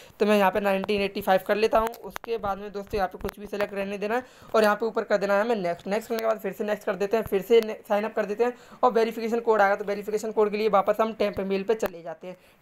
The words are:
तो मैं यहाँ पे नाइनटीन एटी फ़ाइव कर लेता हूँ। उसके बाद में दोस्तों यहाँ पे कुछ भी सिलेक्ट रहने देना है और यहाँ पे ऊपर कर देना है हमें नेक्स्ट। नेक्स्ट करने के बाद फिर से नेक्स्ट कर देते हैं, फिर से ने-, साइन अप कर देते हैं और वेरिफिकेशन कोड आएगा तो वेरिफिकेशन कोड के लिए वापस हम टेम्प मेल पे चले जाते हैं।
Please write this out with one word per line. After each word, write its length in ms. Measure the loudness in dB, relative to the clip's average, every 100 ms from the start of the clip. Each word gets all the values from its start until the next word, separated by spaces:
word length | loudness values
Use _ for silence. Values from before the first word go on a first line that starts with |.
| -10 -2
तो 60 | 2
मैं 120 | 4
यहाँ 140 | 4
पे 80 | 2
नाइनटीन 420 | 0 0 0 -2
एटी 200 | -2 -2
फ़ाइव 200 | 2 2 2
कर 80 | 0
लेता 240 | 2 2
हूँ। 80 | 0 -6 -14
उसके 320 | -12 -8 -6
बाद 200 | -4 -6
में 140 | -8
दोस्तों 260 | -12 -6 -4
यहाँ 100 | -4
पे 100 | -4
कुछ 220 | -10 -8
भी 80 | -8
सिलेक्ट 260 | -6 -4
रहने 240 | -4 -6 -6
देना 180 | -4 -4
है 80 | -6 -18 -2 2
और 80 |
यहाँ 120 | 4 2
पे 100 | -2
ऊपर 180 | -2
कर 140 | 0 0
देना 160 | 2
है 80 | 2
हमें 140 | 2 0
नेक्स्ट। 320 | -2 -4 -4
नेक्स्ट 220 | -6 -4
करने 100 | -4
के 80 | -2
बाद 120 | -2
फिर 120 | -4
से 120 | -6
नेक्स्ट 220 | -4 -4 -4
कर 100 | -2
देते 220 | 0 -2
हैं, 60 |
फिर 180 | 0 -2
से 180 | 4 4
ने-, 140 | 4 -6 -2
साइन 140 | -2
अप 100 | 0 -4
कर 100 | -2
देते 180 | 0
हैं 100 | -2 -2 -14 0
और 80 | 2
वेरिफिकेशन 480 | 4 0 -2 -2 -2
कोड 220 | 2 4
आएगा 140 | 4 2
तो 100 | -2
वेरिफिकेशन 460 | -6 -4 -4 -2
कोड 200 | 2 2
के 60 | 2
लिए 120 | 2
वापस 280 | 4 4 2
हम 120 | 0
टेम्प 260 | 0 -2 -2
मेल 220 | -2 -2
पे 120 | 0 0
चले 260 | -2 -6
जाते 260 | -14 -14 -14
हैं। 100 | -16 _ _